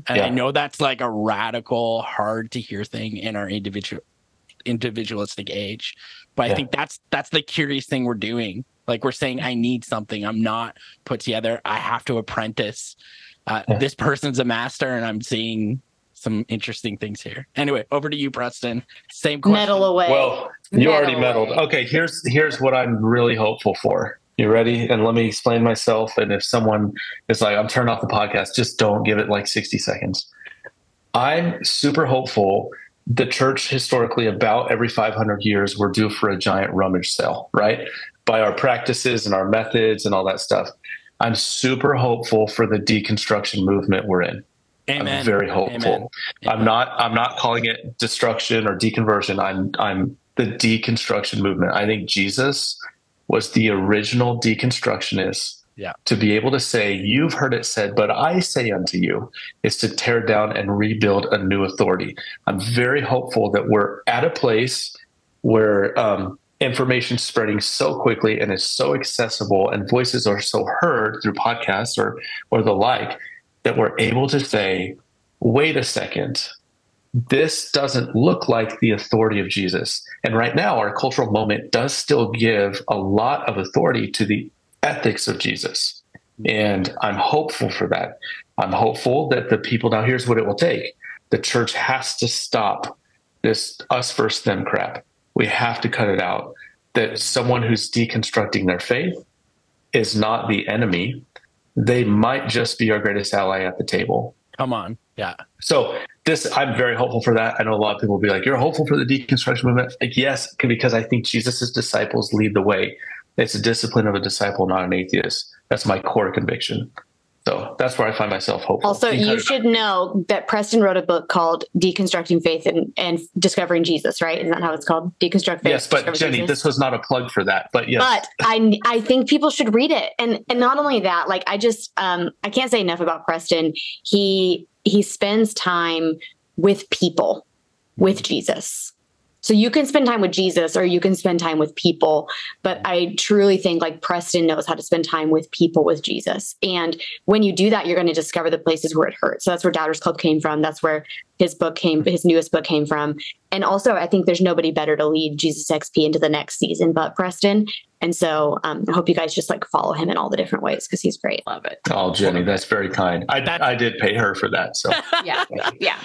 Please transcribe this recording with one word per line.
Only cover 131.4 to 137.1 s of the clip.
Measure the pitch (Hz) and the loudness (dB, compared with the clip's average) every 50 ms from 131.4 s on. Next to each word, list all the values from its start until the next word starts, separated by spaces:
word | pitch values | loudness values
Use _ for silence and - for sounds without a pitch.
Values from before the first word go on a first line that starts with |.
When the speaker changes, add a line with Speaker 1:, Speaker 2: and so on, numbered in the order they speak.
| - | -2
Speaker 3:
I | - 202 | -2 -2
just, | 208 233 233 220 - - - - | 2 2 0 0 0 -8 -8 -4
um, | - 190 185 175 180 170 - - - - | -2 -2 0 0 0 -2 -4 -4 -6 -8
I | 208 | -2
can't | 208 262 262 226 | 0 0 0 2
say | 247 220 | 0 2
enough | 185 170 170 175 | 2 0 0 0
about | 170 175 165 160 - | 0 -2 -2 -2 -2
Preston. | - 165 165 - - 175 160 160 156 160 - - - - - - | -4 -4 -4 0 0 2 2 2 0 -2 -4 -10 -12 -14 -12 -4
He, | - 208 202 196 196 190 190 185 180 175 - - _ _ _ - | 0 2 2 4 4 2 2 2 2 0 -2 -4 _ _ _ 0
he | 208 190 208 | 4 4 4
spends | 202 - - - 208 202 214 226 220 214 - | 2 2 0 -2 0 2 4 2 2 2 0
time | - - 185 175 170 170 165 165 160 165 160 160 165 - - _ _ _ _ - | -4 -2 0 0 0 0 0 0 0 0 -2 -2 -4 -10 -20 _ _ _ _ -4
with | 165 170 202 202 202 - - | 2 4 4 4 2 -2 -6
people, | - - 185 165 | -2 0 0 2